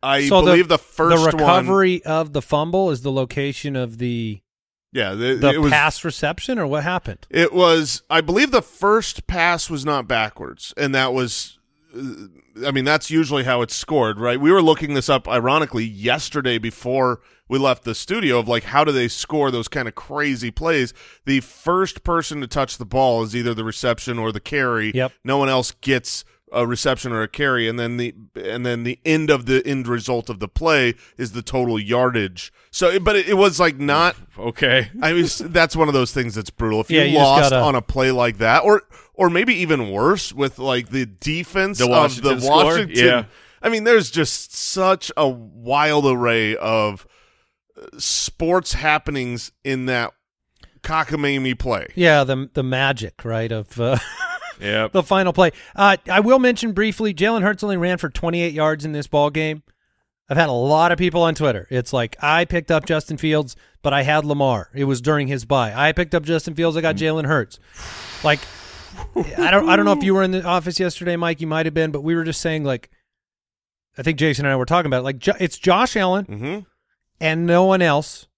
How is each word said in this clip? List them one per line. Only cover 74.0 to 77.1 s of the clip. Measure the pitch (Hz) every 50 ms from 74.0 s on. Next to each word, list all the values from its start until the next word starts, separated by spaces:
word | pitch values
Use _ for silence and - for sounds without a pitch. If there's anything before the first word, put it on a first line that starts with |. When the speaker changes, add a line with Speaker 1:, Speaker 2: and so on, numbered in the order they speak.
Speaker 2:
think | 131 147 165 143
Jason | 156 160 143 117 143 139
and | 135
I |
were | 131 127
talking | 117 156 175 175 151
about | 131 127
it. | 127
Like, | 135 139 131
Jo-, | - 190 202 -
it's | 190 170 - -
Josh | - 180 180 190 240 254 -
Allen | 220 196 185 180 196 202
Speaker 1:
Mm-hmm. | - 104 104 113 139 170 208 190 _ _ _ _ _ _ _ _ _